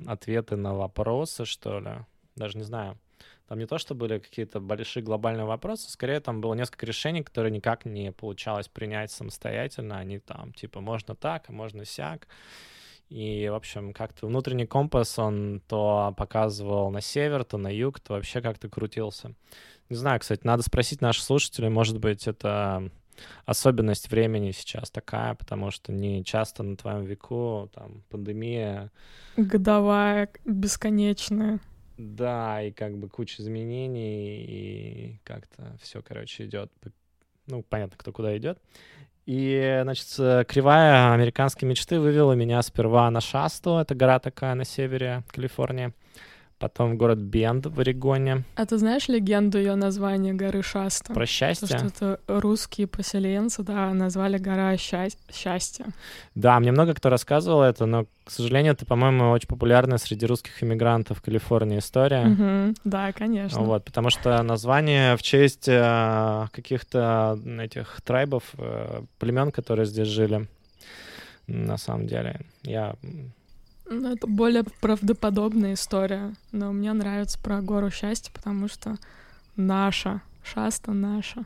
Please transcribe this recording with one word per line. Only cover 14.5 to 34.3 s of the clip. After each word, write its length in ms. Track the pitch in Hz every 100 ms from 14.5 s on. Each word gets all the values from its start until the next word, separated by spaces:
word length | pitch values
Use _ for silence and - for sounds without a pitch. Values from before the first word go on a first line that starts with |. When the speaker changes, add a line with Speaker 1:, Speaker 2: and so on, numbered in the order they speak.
| 127
Speaker 1:
компас, 540 | 117 139 147 127 113 -
он 420 | 107 104 104 101 -
то 460 | 107 104 104 101 95
показывал 720 | 101 113 110 101 101 101 98
на 120 | 101
север, 420 | - 147 147 143
то 140 | 123 107
на 100 | 98
юг, 320 | 104 131 135
то 140 | -
вообще 260 | 104 98 123
как-то 300 | 117 107 107
крутился. 640 | - 110 - 107 - 117 113 _ - - - _
Не 60 | 120
знаю, 240 | 135 120
кстати, 200 | - 107
надо 180 | 120 117
спросить 400 | - - 120 143
наших 200 | 120 113
слушателей, 460 | - 139 - - 113
может 300 | 110 110 110
быть, 280 | 107 101 -
это 640 | 104 104 104 101 95 95 - _ - - -
особенность 640 | - 117 135 117 110 104 -
времени 420 | 113 113 110 101
сейчас 380 | 95 - - -
такая, 440 | - - 110 117
потому 360 | 117 - 101 101
что 220 | - -
не 320 | 98 101 98
часто 380 | 92 110 110 -
на 140 | 101 95
твоём 280 | 107 104
веку, 640 | 98 101 - 120 120 107 90
там, 280 | - 101 - -
пандемия. 800 | 104 101 107 117 120 104 101 101 - - - - -
Speaker 2:
Годовая, 920 | 196 208 190 208 202 208 208 208 202 - -
бесконечная. 1120 | 196 202 - 220 208 208 202 - 208 214 214 - - - -
Speaker 1:
Да, 640 | 107 107 123 120 113 107
и 120 | 104
как 260 | 98 107 101
бы 100 | 98
куча 320 | - 117 -
изменений, 1040 | 107 110 113 123 131 120 110 107 104